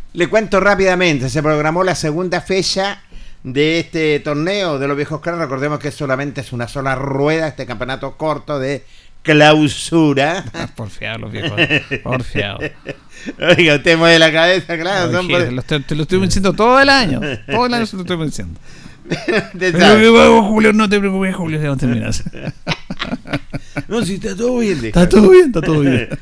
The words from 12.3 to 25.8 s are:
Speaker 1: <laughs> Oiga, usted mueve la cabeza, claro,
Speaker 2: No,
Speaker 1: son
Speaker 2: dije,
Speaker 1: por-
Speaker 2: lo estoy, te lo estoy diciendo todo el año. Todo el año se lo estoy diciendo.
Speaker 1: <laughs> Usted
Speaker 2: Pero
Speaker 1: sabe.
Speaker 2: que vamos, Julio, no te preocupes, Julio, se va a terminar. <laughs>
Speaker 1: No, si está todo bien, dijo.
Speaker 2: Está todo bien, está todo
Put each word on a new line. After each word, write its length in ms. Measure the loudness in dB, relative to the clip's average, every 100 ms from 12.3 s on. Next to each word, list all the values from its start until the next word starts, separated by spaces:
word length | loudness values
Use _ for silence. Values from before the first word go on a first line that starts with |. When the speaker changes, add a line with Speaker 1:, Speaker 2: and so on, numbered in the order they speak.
| -6 -6 -8
Speaker 1:
<laughs> 1000 | -12 -12 -16 -16 -18 -18 -14 -2 2 4
Oiga, 200 | 4 4
usted 200 | 2 4
mueve 220 | 6 6
la 140 | 4
cabeza, 440 | 4 2 2 -2 -6
claro, 360 | -4 -2 -2
Speaker 2:
No, 60 | -2
Speaker 1:
son 100 | 0
Speaker 2:
dije, 160 | -2
Speaker 1:
por- 80 | -2
Speaker 2:
lo 80 | -4
estoy, 200 | -4 -6
te 120 | -4
lo 80 | -6
estoy 180 | -2 0
diciendo 300 | 2 2 2
todo 260 | 2 4 4
el 80 | 4
año. 320 | 4 2 -2 -4 -8 -4
Todo 180 | -2 -2
el 80 |
año 120 | -2 -4
se 80 | -6
lo 60 |
estoy 220 | -6 -4
diciendo. 340 | -6 -6 -10 -12 -18 -20 -20 -16
Speaker 1:
<laughs> 0 |
Usted 460 | -8 -6 -2 -2 -2 -4 -2
Speaker 2:
Pero 60 | 4
Speaker 1:
sabe. 200 | 6 8
Speaker 2:
que 80 | 8
vamos, 360 | 8 8 6 4
Julio, 240 | 4 4
no 160 | 4 2
te 100 | 0
preocupes, 360 | 0 -2 -2
Julio, 260 | -4 -4 -2
se 80 | -2
va 60 |
a 20 | 0
terminar. 360 | 0 -2 -2 -4
<laughs> 40 | -6 -8 -12 -10 -8 -8 -8 -10 -8 -10 -8 -10 -10 -14 -12 -12 -6
Speaker 1:
No, 140 | -6
si 100 | -4
está 200 | -6 -8 -6
todo 220 | -4 -2
bien, 220 | -2 -2
dijo. 180 | 0 2
Speaker 2:
Está 100 | 4
todo 220 | 6 8
bien, 160 | 8 8
está 140 | 2
todo 200 | 0 2